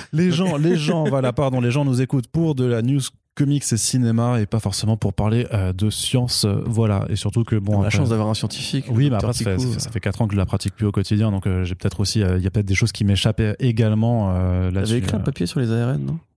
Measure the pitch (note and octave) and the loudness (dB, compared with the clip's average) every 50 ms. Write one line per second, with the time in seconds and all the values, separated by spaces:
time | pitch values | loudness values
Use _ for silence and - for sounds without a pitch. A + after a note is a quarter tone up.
0 | - - - D#3 F3+ F3+ - D#3+ F#3+ F#3 D#3+ C#3+ D3+ E3 F3+ E3 D3 D#3 - E3 | -12 -4 0 2 2 2 2 2 0 0 0 2 2 2 2 2 2 0 0 0
1 | D#3 C#3+ C3+ C3+ C3 B2+ A#2 - D3 C3+ C3 B2+ A#2+ A#2+ A#2+ D3 C#3+ C#3 B2+ B2 | 0 0 0 0 0 0 0 0 0 0 0 0 0 2 2 2 2 2 2 0
2 | C3 B2 - C3+ A#2 - - D#3 E3+ D#3+ D3 B2+ B2+ B2 A#2+ A2+ A2+ B2+ C#3 C#3 | 0 0 0 -2 -2 -2 -2 0 0 0 0 0 0 0 2 0 0 0 0 0
3 | B2+ - _ _ _ _ - - D3 C#3 C#3+ C#3+ - - B2 A2 - - - B2+ | -2 -4 _ _ _ _ -4 -2 0 2 2 0 0 0 -2 0 0 0 0 2
4 | B2 A2+ A2+ A#2 A#2 A#2+ B2 A#2 G#2 - - A2+ - G2+ F#2+ - - G#2+ A2 G#2+ | 2 2 2 2 2 2 0 0 0 0 -2 -2 -2 -2 -4 -2 0 0 0 0
5 | - G#2 - - G2+ G#2+ A2 A#2+ B2 - - G#2+ F#2+ F#2 F2+ F#2 G#2 G#2+ G2 - | 0 -2 -2 0 0 0 2 0 -2 0 -2 -2 0 0 0 0 0 -2 -2 -2
6 | - - - B2+ B2 A#2+ - - - G#2 G2 - - - A2+ A2 A2+ G#2+ G2+ G2 | -4 0 0 0 0 0 -2 0 0 0 0 0 -2 -2 0 0 2 2 2 0
7 | G#2 - A2 G2+ - G#2 - A#2 A2+ - A2+ G#2+ G2 G2+ G#2 G2+ G2 G2+ - - | -2 -2 -4 -4 -4 -2 0 0 0 0 0 -2 0 0 2 2 2 2 2 2
8 | D3 A#2+ A2+ A2 G#2+ G#2+ A2 - - G#2+ - - C3 - - C#3 C3 - B2 A2 | 2 2 2 0 0 0 -2 -2 -4 -6 -6 -6 -8 -6 -4 -4 -4 0 0 2
9 | C#3+ D3 B2 G2+ G2 A2 A#2+ - A#2 G#2 F#2+ G#2+ B2+ B2 A2+ - - - - G#2+ | 2 2 2 0 0 0 -2 -2 0 0 0 0 0 0 -2 -4 -6 -6 -6 -4
10 | - G2+ G2 - A#2+ G#2 G2 G2 F#2 - - F#2+ - G2 - - G#2+ G2+ F#2 G#2 | -4 -2 -2 0 0 0 2 0 0 0 0 -2 -2 -4 -4 -2 -2 0 0 0
11 | F#2+ - G#2+ G#2 A2 A2 G2+ F#2+ - G#2 F#2 F2+ F#2 E2+ F#2 - - G2+ - - | 0 0 0 0 2 0 0 0 -2 -2 -2 0 -2 -2 -4 -2 -4 -4 -2 -2
12 | G2+ F2+ - A2 G2+ F2+ F#2 F#2 F2+ F#2+ - G#2+ G2+ F#2+ G2 F#2 A#2+ A2 - - | -2 0 0 2 2 2 2 2 0 0 0 0 0 0 2 2 0 0 0 0
13 | G#2+ G2 G2 F#2+ - A2+ G#2 - A2+ G#2+ G#2 - - B2+ A2+ A2 A#2 G#2+ G#2+ A2 | 0 2 2 2 2 0 0 0 0 -2 0 0 0 0 2 4 2 2 4 2
14 | A2+ A#2 A#2+ A#2 G#2 F#2+ F#2 F#2 F#2 F2+ F2+ F2+ F#2 F#2 F2+ G2 G2 G#2+ A2+ B2 | 2 2 2 2 0 0 0 0 0 0 2 0 0 0 0 0 0 0 0 0
15 | F#2+ F#2+ - G2 F2+ D3+ C#3 - F3 F3 - D#3 B2+ A2 A2+ A#2 A#2+ B2 C#3 D3 | 0 0 -2 -2 -2 -2 -2 -2 -4 -4 -2 -2 -2 0 0 0 0 -2 -2 -4
16 | C#3 C3+ D3 E3 - _ _ | -4 -6 -6 -8 -10 _ _